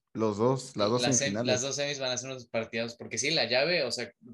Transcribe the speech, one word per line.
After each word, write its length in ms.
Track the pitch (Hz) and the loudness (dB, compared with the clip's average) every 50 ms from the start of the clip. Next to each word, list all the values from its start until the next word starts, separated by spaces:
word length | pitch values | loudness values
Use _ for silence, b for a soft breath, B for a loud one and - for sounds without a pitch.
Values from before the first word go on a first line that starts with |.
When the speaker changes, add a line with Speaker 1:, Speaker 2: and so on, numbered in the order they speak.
| _ _ - | _ _ -2
Speaker 1:
los 240 | 107 110 110 104 | 0 2 2 2
dos, 400 | 101 113 127 135 131 - - - | 4 4 4 2 2 -2 -6 -2
las 140 | 104 101 104 | 0 2 4
dos 100 | 117 123 | 4 4
Speaker 2:
Las 120 | 123 127 131 | 2 2 2
sem-, 20 | 120 | 2
Speaker 1:
semifinales. 280 | - 107 101 110 123 127 127 | 2 2 0 0 2 2 2
Speaker 2:
las 80 | 123 135 | 2 0
dos 140 | 139 135 | -2 -2
semis 220 | 139 143 143 147 131 | -2 -2 -4 -4 -4
van 120 | 135 127 | -4 -4
a 80 | 123 120 | -4 -4
ser 120 | 123 135 | -6 -6
unos 160 | 131 127 117 | -8 -10 -10
partidazos, 480 | - - 113 113 - - 113 117 117 - - | -6 -4 -4 -4 -2 -4 -4 -4 -4 -6 -10
porque 180 | 113 107 117 | -10 -6 -4
sí, 140 | 113 135 143 | -2 0 0
la 180 | 165 151 120 110 | 2 2 2 2
llave, 360 | 120 127 143 165 180 165 139 | 2 2 4 4 2 2 0
o 60 | 120 | 0
sea, 220 | 113 123 120 - - _ - 123 | -2 -4 -6 -8 -10 _ -20 -20